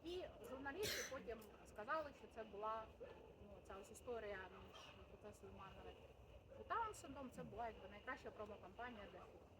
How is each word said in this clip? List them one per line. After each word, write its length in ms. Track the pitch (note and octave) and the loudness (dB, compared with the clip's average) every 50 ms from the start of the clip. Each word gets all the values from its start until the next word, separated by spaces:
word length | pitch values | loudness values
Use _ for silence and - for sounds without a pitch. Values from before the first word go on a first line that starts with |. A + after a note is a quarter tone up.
| - | 2
І 220 | E4 F4+ F#4 E4 - - - G#3+ A#3 | 4 4 4 2 0 -2 -4 -2 -2
журналісти 540 | B3+ C4+ C#4 C#4 C#4 F#4 G#4+ F#4+ - C#5 - - | -2 2 2 2 4 6 6 6 6 6 4 4
потім 260 | B3+ C#4 - A#3+ A3+ A3 G#3+ G#3 - - - - - | 2 0 2 2 0 0 0 -8 -8 -10 -8 -6 -2
сказали, 360 | - G#3 A#3+ D4+ D#4+ D4+ C#4+ C4+ - | -2 6 8 8 8 8 6 0 -4
що 80 | A#3 G#3+ - | -8 -6 -4
це 80 | A3+ A3 | -4 -2
була, 420 | G#3+ G3+ G3 G#3 G#3+ A3 A3+ A3 - - - - - - - - - - - G3 | -2 0 2 4 4 4 4 2 -2 -4 -6 -6 -6 -6 -8 -8 -10 -10 -10 -8
ну, 80 | G3+ - - - | -8 -8 -8 -6
ця 80 | - G3+ G3 | -6 -4 -4
ось 100 | G#3 A3 | -4 -6
історія 480 | A3 - - B3 A#3+ A3+ G#3+ G3+ G3+ F#3+ F#3+ F3+ F#3+ G3 F#3+ | -8 -4 0 2 2 2 2 2 0 0 -2 -4 -6 -8 -8
між 100 | G3 - - - - - G3 - | -8 -8 -8 -8 -8 -8 -10 -10
принцесою 460 | - - G#3 - G#3 G#3 - G3 F#3+ G3 F#3+ | -10 -10 -6 -6 -6 -6 -6 -8 -6 -6 -4
Маргарет 380 | F#3+ F#3+ F3+ - F3+ F3+ F3 - - - - - - - - - - - - - | -4 -4 -6 -6 -6 -6 -8 -8 -10 -12 -10 -12 -12 -10 -10 -12 -10 -8 -6 -6
і 40 | A3 | 2
Таунсендом, 680 | - F4 G#4+ A4+ A4 - - - D4 C4 C#4+ C4+ B3 - | 6 6 8 8 6 4 0 -4 -4 -2 -2 -2 -2 -2
це 80 | B3+ B3 | -2 -2
була 240 | A3 G3 G#3 A#3+ | -2 2 2 2
якби 220 | A3+ G#3 - F#3+ F#3+ | 2 2 -2 -6 -6
найкраща 420 | G#3 G#3 - B3 A#3+ A#3+ - A3+ | -6 -4 0 0 -2 0 -2 -6
промо-кампанія 760 | - - G#3+ G3+ G3+ - F#3 F#3 - - A#3 B3 A#3+ G#3 G3+ F3+ | -2 -2 -2 -2 -2 -4 -6 -8 -4 -2 -2 -2 -2 -2 -4 -4
для 80 | F#3 F3 | -6 -6
фільму. 280 | - D3+ - F3 - - - | -8 -8 -10 -10 -10 -12 -14